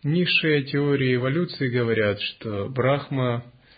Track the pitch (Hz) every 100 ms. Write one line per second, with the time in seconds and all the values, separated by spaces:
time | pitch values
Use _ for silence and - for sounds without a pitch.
0 | 143 170 175 - 160 151 135 143 143 139
1 | 131 123 131 151 175 - 131 123 117 110
2 | 104 101 - - 113 101 104 131 123 139
3 | - 139 123 120 - - _